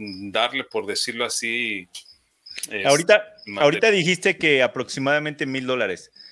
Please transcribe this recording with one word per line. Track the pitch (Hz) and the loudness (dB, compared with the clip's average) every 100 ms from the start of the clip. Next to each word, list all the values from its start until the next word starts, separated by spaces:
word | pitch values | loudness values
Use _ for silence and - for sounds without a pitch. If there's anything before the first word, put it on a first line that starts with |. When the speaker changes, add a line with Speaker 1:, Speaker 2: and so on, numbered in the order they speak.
| 107 95 101 | -12 -10 -4
Speaker 1:
darle, | 110 120 135 | 0 0 -2
por | 123 110 98 | -6 -4 -4
decirlo | 98 - 117 117 | -4 -4 -4 -4
así, | - 117 117 117 101 92 - - _ _ _ - - - | -4 -4 -4 -4 -6 -10 -18 -20 _ _ _ -20 -14 -8
es-, | 107 98 | -2 2
Speaker 2:
Ahorita, | 147 170 208 - - - | 4 6 4 4 -14 -12
Speaker 1:
material". | 101 | 2
Speaker 2:
ahorita | 147 156 220 | 2 4 4
dijiste | 202 165 175 196 180 | 4 2 0 0 0
que | 165 139 | 2 4
aproximadamente | 123 131 123 - 135 151 151 147 139 | 4 0 -8 -4 0 0 -2 -6 -6
mil | 131 127 | -4 -2
dólares. | 127 104 87 - _ - | -2 -2 -4 -12 _ -20